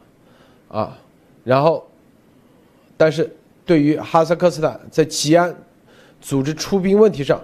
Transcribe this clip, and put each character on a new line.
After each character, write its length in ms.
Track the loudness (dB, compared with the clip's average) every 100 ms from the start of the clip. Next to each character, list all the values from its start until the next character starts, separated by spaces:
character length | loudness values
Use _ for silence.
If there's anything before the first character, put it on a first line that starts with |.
| _ _ _ _ _ _ _
啊， 320 | -8 -8 -10 _ _ _ _ -2
然 180 | 0
后， 240 | 2 -2 -6 _ _ _ _ _ _ _ _ _ _ 0
但 120 | 0
是 240 | 0 -6 -8 _ _ 0
对 160 | 2
于 140 | 2 0
哈 300 | 0 0 0
萨 100 | 0
克 160 | -2
斯 100 | 0
坦 160 | -4 -6 -6
在 140 | -4 -2
吉 320 | -2 2 2
安 180 | 2 -4 -18 _ _ _ _ _
组 240 | -6 -4
织 100 | -4
出 240 | -6 -4 -2
兵 220 | 2 4
问 100 | 4
题 140 | 2
上， 180 | -2 -4